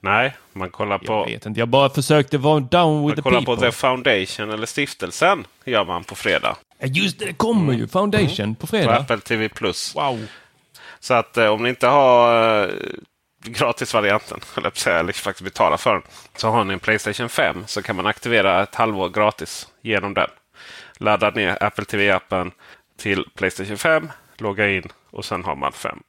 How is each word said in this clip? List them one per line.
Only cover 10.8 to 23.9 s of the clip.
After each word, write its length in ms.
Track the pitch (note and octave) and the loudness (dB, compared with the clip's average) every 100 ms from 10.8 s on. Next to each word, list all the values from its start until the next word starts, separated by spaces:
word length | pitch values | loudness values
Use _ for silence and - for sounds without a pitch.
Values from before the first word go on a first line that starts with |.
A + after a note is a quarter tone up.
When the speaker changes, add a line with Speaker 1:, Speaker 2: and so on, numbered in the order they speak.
| - - | -20 -18
Speaker 1:
Så 140 | - | 0
att, 220 | B2 A2 - | 0 2 2
eh, 100 | A2 | 4
om 160 | G#2+ | 4
ni 60 | A#2+ | 0
inte 180 | B2+ B2 | 2 4
har, 760 | C#3+ C3 B2 A#2+ A#2 A2+ G#2+ | 6 8 8 6 6 4 2
eh, 40 | G2 G1+ - - - _ _ _ | 0 -4 -8 -10 -16 _ _ _
gratisvarianten, 960 | - A#2 B2+ A#2 - A2+ G#2 G#2+ - - - | -12 -2 -2 -2 -2 0 2 2 0 -14 -10
<laughs> 80 | |
höll 100 | - | -4
jag 80 | - | -4
på 40 | - | -2
att 20 | |
säga, 200 | - E2+ | 0 2
eller 140 | E2+ | 0
faktiskt 320 | - - F#2+ | -4 -6 -8
betala 320 | F#2 - F#2+ D2+ | -10 0 2 2
för 140 | - | 0
den, 100 | G2 - - - - | 0 -4 -20 -20 -4
så 120 | A#2 | 0
har 140 | A#2 | 0
ni 80 | G2 | 0
en 60 | F#2+ | -2
PlayStation 480 | - G#2+ - G#2 A#2 | 0 0 -2 -6 -6
fem 360 | - B2 D#2+ G#2 | -2 -2 -2 -8
så 160 | - | -8
kan 140 | - G2 | -6 -4
man 100 | F#2+ | -2
aktivera 560 | G#2+ B2 A#2 G2 F#2 | -4 0 2 4 2
ett 120 | G2+ | 0
halvår 340 | - A2+ G2+ F#2 | 0 -2 0 -4
gratis 580 | F#2 G#2+ - E2 - - _ | 0 0 0 -12 -12 -16 _
genom 320 | A2+ G#2 G2+ | -4 -2 -2
den. 140 | G2 - - _ _ - - - - | -2 -2 -6 _ _ -20 -20 -20 -4
Ladda 320 | G#2 G#2 G#2 | 0 2 2
ner 320 | G#2+ G2 F#2 | 0 -2 0
Apple 200 | G#2 - | -2 -2
T 120 | G#2 G#2 | -6 -2
V-appen 540 | G2+ F#2 - F#2+ F2+ - - - _ _ | 0 0 -2 -4 -4 -10 -20 -20 _ _
till 260 | A2 G2 - | -4 -4 -4
PlayStation 420 | - F#2+ - F#2+ G#2 | -4 -4 -4 -10 -4
fem, 340 | E3 | 0